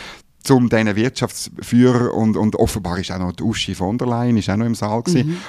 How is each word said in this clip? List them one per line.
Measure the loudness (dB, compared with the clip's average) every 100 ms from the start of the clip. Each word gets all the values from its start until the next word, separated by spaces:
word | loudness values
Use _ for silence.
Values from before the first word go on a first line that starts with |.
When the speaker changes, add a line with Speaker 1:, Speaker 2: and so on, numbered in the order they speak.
| -18 -20 _ _ 2
Speaker 1:
um | 4 4
diesen | 2 2 0
Wirtschaftsführer | 0 -2 -6 -6 -12 -12 0 4 6 4 2
und, | 0 0 2
und | 0 2
offenbar | 0 -2 -4 -6
ist | -6
auch | -4
noch | -6
die | -4
Uschi | -4 -4 -6 -4
von | -2 -2
der | -2
Leyen, | 0 2 0
ist | 0
auch | -2
noch | -2
im |
Saal | -2 -2 -2
gewesen. | 0 0 0
Speaker 2:
Mhm. | -4